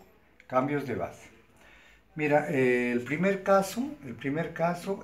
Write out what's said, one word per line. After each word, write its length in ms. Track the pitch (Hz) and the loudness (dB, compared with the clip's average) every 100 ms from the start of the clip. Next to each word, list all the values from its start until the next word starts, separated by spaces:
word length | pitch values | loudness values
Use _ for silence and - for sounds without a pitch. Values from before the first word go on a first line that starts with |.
| - _ _ _ - | -20 _ _ _ -4
cambios 400 | 127 139 147 131 | -2 0 -2 -4
de 80 | |
base. 320 | 104 82 - - - _ _ - - - _ _ - | -6 -6 -10 -20 -20 _ _ -20 -20 -20 _ _ -4
Mira, 320 | 151 147 147 | 2 4 4
eh, 420 | 139 127 123 123 | 2 4 4 2
el 80 | 120 | 0
primer 420 | 120 156 185 190 | -2 0 0 0
caso, 400 | 202 196 185 233 285 - 135 | 4 4 2 -2 -6 -8 -12
el 80 | |
primer 380 | 117 139 147 160 | -8 -4 -4 -4
caso 500 | - 170 175 190 196 | -2 -2 -2 -6 -8